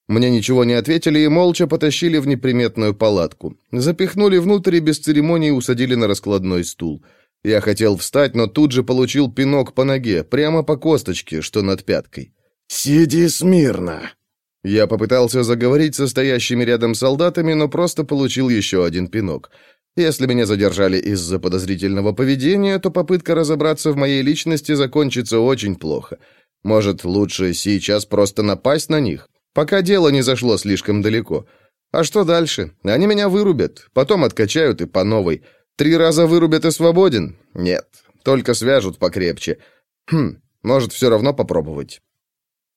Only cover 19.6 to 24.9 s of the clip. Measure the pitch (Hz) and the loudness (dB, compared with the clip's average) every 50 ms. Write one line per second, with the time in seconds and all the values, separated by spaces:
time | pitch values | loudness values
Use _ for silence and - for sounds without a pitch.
19.6 | _ _ _ _ _ _ _ 175 170 156 139 - 131 123 123 123 113 98 107 98 | _ _ _ _ _ _ _ -2 0 0 0 -2 -2 0 0 0 0 0 0 2
20.6 | 104 95 85 98 98 92 92 92 - 101 101 92 85 82 95 87 90 90 87 95 | 2 0 0 0 0 0 0 0 -2 -2 -4 -4 -4 -4 -4 -4 -2 -4 -4 -4
21.6 | 92 90 98 85 98 98 98 98 98 107 98 107 135 131 139 135 127 156 196 202 | -4 -4 -4 -4 -2 -2 -2 -2 -2 -2 -2 0 0 0 0 0 0 0 0 2
22.6 | 196 196 190 185 - 185 156 180 170 147 185 170 - - 170 165 160 147 160 143 | 0 0 0 -2 -2 -2 -2 -2 -2 0 -2 -2 0 0 0 0 0 0 0 0
23.6 | 139 160 156 - - 156 143 139 139 139 139 135 131 143 151 156 - 165 160 143 | 0 0 -2 0 -2 -2 0 0 0 0 0 0 0 0 0 -2 -2 -2 -4 -2
24.6 | - - 151 139 139 127 | -2 -2 -2 0 0 0